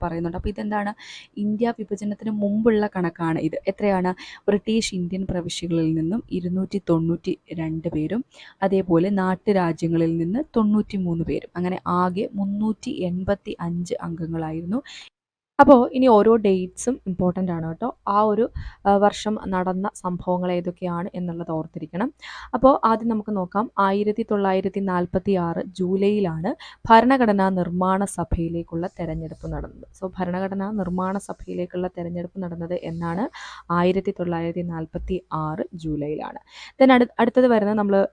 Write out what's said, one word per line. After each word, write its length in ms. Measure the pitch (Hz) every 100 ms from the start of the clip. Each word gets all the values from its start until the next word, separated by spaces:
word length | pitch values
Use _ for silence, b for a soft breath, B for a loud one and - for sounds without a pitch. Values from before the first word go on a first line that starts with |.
പറയുന്നുണ്ട്. 340 | 175 170 170 175
അപ്പൊ 120 | 214
ഇതെന്താണ്? 460 | 202 214 214 202 208 B B B -
ഇന്ത്യ 360 | 208 214 233 233
വിഭജനത്തിന് 260 | 214 202 208 202 214
മുമ്പുള്ള 600 | 214 202 208 226 214 208 190
കണക്കാണ് 420 | 170 165 165 165
ഇത്. 220 | 160 - -
എത്രയാണ്? 480 | 196 202 190 180 180 B B -
ബ്രിട്ടീഷ് 460 | 202 - 220 214
ഇന്ത്യൻ 320 | 185 175 185 190
പ്രവിശ്യകളിൽ 640 | 185 170 - 170 165 160
നിന്നും 280 | 160 160 220 -
ഇരുന്നൂറ്റി 520 | 180 175 180 190 196 -
തൊണ്ണൂറ്റി 480 | 165 165 170 - - -
രണ്ട് 360 | 170 160 160 170
പേരും 360 | 160 156 208 - B B -
അതേപോലെ 460 | 196 190 180 165 185
നാട്ടുരാജ്യങ്ങളിൽ 1080 | 196 185 185 - 196 170 160 165 165 165 165
നിന്ന് 280 | 165 226 311 -
തൊണ്ണൂറ്റിമൂന്ന് 680 | 214 214 202 202 180 165
പേരും, 240 | 156 139 - 175
അങ്ങനെ 240 | 180 185 -
ആകെ 420 | 175 180 180 -
മുന്നൂറ്റി 560 | 202 196 202 214 214 -
എൺപത്തി 680 | - 180 180 190 202 - -
അഞ്ച് 340 | 170 175 175 -
അംഗങ്ങളായിരുന്നു. 800 | 170 165 160 165 160 160 175 233 B B B _ _ _ _ -
അപ്പോ 280 | 285 254 240
ഇനി 140 | 262 254
ഓരോ 300 | 214 202 226
ഡേറ്റ്സും 640 | 208 190 180 - - 269 -
ഇമ്പോർട്ടന്റ് 460 | 180 180 180 185
ആണ് 140 | 170 165
കേട്ടോ. 300 | 165 240 - -
ആ 120 | 202
ഒരു, 300 | 214 208 240 B B B 202
ആ, 100 | 202
വർഷം 420 | 202 - 214 214 -
നടന്ന 440 | 185 185 185 196
സംഭവങ്ങൾ 580 | - 185 180 - 180 180
ഏതൊക്കെയാണ് 580 | 175 175 175 180 170 185
എന്നുള്ളത് 360 | 185 180 170 170
ഓർത്തിരിക്കണം. 640 | 160 156 160 156 170 247 - B B B
അപ്പോ 260 | 262 262 285
ആദ്യം 240 | 220 226 226
നമുക്ക് 280 | 220 208 208
നോക്കാം, 340 | 180 196 254 -
ആയിരത്തി 480 | 196 202 208 208 220
തൊള്ളായിരത്തി 500 | 208 196 190 190 196
നാൽപത്തി 520 | 196 180 180 190 185
ആറ് 300 | 190 170 170
ജൂലൈയിലാണ് 880 | - 180 180 190 202 214 190 160 180 285 B B -
ഭരണഘടനാ 580 | 226 240 262 233 202 190
നിർമ്മാണ 560 | 190 170 175 185 190
സഭയിലേക്കുള്ള 840 | 202 - 170 - 165 170 170 165 175
തെരഞ്ഞെടുപ്പ് 640 | - 165 160 160 170 165
നടന്നത്. 520 | 151 143 - - -
So 80 | 190 185
ഭരണഘടനാ 520 | 180 185 190 196 196
നിർമ്മാണ 480 | 214 180 180 185 196
സഭയിലേക്കുള്ള 680 | - - - 180 180 180 180
തെരഞ്ഞെടുപ്പ് 560 | - 170 175 175 196
നടന്നത് 320 | 180 170 170
എന്നാണ്? 540 | 180 - 165 170 170 277 B B B -
ആയിരത്തി 400 | 175 180 185 190
തൊള്ളായിരത്തി 500 | 196 175 170 165 170
നാൽപത്തി 640 | 175 165 160 180 - 185 -
ആറ് 320 | 156 156 156 -
ജൂലൈയിലാണ്. 640 | 175 160 151 147 151 - - B B B -
Then 180 | 262 254
അടു-, 140 | 240 -
അടുത്തത് 260 | 233 254 254
വരുന്നത് 320 | 226 202 220
നമ്മൾ 300 | 208 196 196